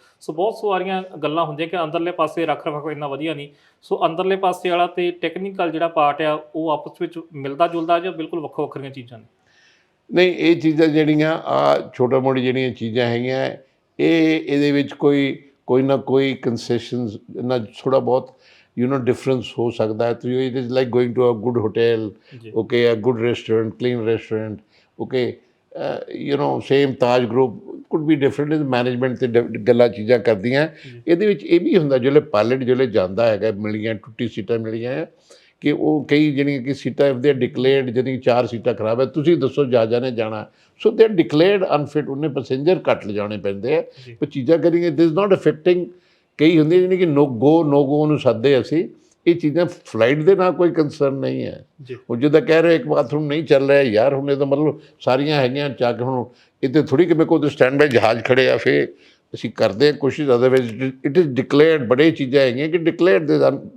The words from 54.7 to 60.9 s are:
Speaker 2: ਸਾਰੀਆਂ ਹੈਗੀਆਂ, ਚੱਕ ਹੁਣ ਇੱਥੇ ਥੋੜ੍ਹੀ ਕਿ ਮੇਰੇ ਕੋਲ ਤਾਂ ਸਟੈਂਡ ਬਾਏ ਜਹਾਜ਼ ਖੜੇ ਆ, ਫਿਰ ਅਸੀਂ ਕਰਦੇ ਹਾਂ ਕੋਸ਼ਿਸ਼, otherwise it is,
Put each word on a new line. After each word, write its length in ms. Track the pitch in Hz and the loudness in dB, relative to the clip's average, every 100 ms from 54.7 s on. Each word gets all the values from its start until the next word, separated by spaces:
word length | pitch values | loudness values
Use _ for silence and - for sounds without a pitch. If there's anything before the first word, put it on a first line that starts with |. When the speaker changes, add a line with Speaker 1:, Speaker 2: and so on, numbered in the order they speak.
| 147 - _ | -4 -10 _
Speaker 2:
ਸਾਰੀਆਂ 400 | - 131 143 147 | -2 0 2 2
ਹੈਗੀਆਂ, 300 | 127 135 143 | 0 0 -4
ਚੱਕ 300 | 117 120 113 | -2 -2 -2
ਹੁਣ 240 | 123 131 117 _ _ _ | -4 -4 -6 _ _ _
ਇੱਥੇ 200 | 143 147 | 0 0
ਥੋੜ੍ਹੀ 240 | 147 170 175 | 2 2 4
ਕਿ 80 | |
ਮੇਰੇ 100 | 160 | 2
ਕੋਲ 160 | 160 160 | 2 2
ਤਾਂ 80 | 143 | 0
ਸਟੈਂਡ 300 | - 127 143 | 2 2 4
ਬਾਏ 100 | 147 | 4
ਜਹਾਜ਼ 360 | 113 110 117 | 4 2 2
ਖੜੇ 260 | - 127 127 | 0 2 2
ਆ, 60 | 123 | 2
ਫਿਰ 360 | 127 143 - - _ _ _ | 2 0 -2 -8 _ _ _
ਅਸੀਂ 160 | - 120 | -12 -10
ਕਰਦੇ 360 | - 113 101 147 | -2 -2 2 2
ਹਾਂ 120 | 139 | 2
ਕੋਸ਼ਿਸ਼, 320 | 135 139 147 | -2 -2 2
otherwise 320 | 120 127 131 | 4 4 2
it 220 | 120 110 | 0 -4
is, 80 | 131 | -8